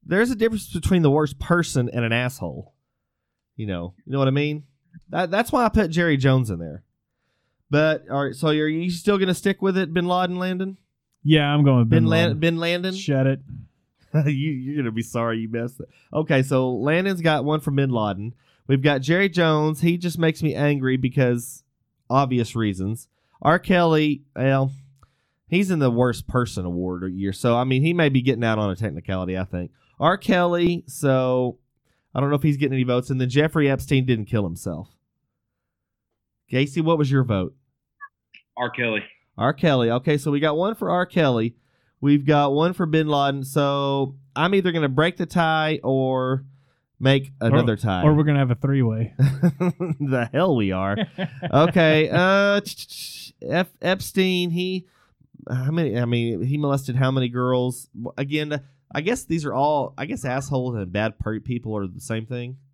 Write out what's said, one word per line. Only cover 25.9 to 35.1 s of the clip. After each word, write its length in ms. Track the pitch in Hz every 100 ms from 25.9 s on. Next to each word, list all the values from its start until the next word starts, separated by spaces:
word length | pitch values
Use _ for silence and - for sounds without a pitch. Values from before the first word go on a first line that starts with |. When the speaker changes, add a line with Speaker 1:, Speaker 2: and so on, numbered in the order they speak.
Speaker 1:
worst 340 | 117 123 117 -
person 380 | 123 120 -
award 400 | 90 87 90 90 92
year. 200 | 92 98
So, 220 | 95 123 117
I 60 |
mean, 200 | 127 131
he 100 | 156
may 160 | 175 156
be 120 | 135
getting 220 | 123 117
out 160 | 117 110
on 120 | 104
a 40 |
technicality, 640 | 90 110 76 - 95 92 92
I 60 |
think. 260 | 92 90 87 _ _ _
R. 160 | 147 196
Kelly, 640 | - 185 175 175 175 175 -
so 680 | - 143 131 127 127 123 - _ _ _ _ _
I 60 | -
don't 120 | 139
know 60 | 147
if 60 |
he's 140 | 151 143
getting 180 | 143
any 80 | 131
votes. 280 | 127 123 127
And 100 | 131
then 80 | 127
Jeffrey 400 | 127 151 160 143
Epstein 360 | 135 - 135 127
didn't 180 | 117 101
kill 160 | 113
himself. 460 | 98 87 - 78 92 _ _